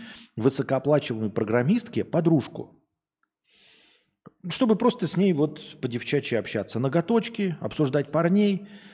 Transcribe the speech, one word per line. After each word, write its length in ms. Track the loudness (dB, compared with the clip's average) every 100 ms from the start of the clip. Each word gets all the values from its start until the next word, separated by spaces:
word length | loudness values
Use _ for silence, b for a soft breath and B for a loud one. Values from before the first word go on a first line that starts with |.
| B B B 0
высокооплачиваемой 920 | 0 2 0 -2 2 0 0 -4 -4
программистке 760 | -2 0 0 2 0 0 -4 -2
подружку. 760 | 0 4 2 2 -8 -16 _ _ _ _ _ _ _ b b b b b b b _ -20 _ -8
Чтобы 300 | 0 2 4
просто 300 | 2 2 0
с 100 | 2
ней 160 | 2
вот 480 | 4 0 -2 -16 -8
по-девчачьи 560 | -6 -4 -2 -2 0 -2
общаться. 420 | -2 -4 -4 -2
Ноготочки, 760 | 0 0 2 0 0 -2 -4 -4
обсуждать 500 | -6 -2 0 0 0
парней, 600 | 0 2 4 4 0 B B B